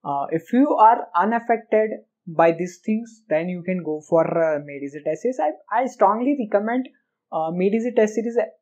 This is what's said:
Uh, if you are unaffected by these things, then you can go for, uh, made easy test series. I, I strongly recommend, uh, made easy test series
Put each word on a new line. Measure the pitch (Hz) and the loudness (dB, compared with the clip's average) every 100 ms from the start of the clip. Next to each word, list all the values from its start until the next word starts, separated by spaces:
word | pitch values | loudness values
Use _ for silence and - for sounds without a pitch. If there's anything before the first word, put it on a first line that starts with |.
Uh, | 165 139 143 | -6 -6 -4
if | 165 - | -4 -2
you | 240 285 | 0 2
are | - 220 233 - | 6 6 6 0
unaffected | 170 202 233 233 226 - 214 220 214 _ _ - | 0 0 -2 -2 -4 0 0 0 -6 _ _ -8
by | 160 165 | 2 2
these | 160 175 - | 2 -6 -8
things, | - 220 233 - _ | -4 -4 -4 -18 _
then | 156 175 | -2 -2
you | 180 | -6
can | 175 185 | -6 -6
go | 165 151 | -4 -8
for, | - 165 160 | 0 2 2
uh, | 165 160 151 | 0 0 -2
made | 143 139 | -6 -10
easy | 139 147 | -10 -8
test | 147 156 | -6 -4
series. | 240 262 | -4 -2
I, | 302 - - 220 | -4 -4 -4 -2
I | 262 | -2
strongly | - 196 220 254 285 | 2 2 4 0 -2
recommend, | 214 202 208 254 262 _ _ _ _ | 0 -2 0 -4 -6 _ _ _ _
uh, | 160 160 | -4 -4
made | 175 190 | 0 0
easy | 226 240 | 0 0
test | 233 214 | 0 2
series | 214 226 233 - _ | 0 -2 -2 -4 _